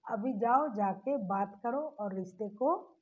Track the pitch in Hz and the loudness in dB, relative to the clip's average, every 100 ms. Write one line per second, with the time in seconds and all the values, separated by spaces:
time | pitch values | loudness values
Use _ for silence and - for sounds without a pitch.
0 | - 226 240 214 233 254 302 214 202 190 | -4 -4 -2 0 4 4 4 0 0 0
1 | 254 277 190 196 202 - 240 262 311 - | -2 -2 0 0 -2 -2 -2 -2 -4 -6
2 | 208 190 185 - 208 208 269 349 - _ | -6 -4 -8 -8 -8 0 2 2 -4 _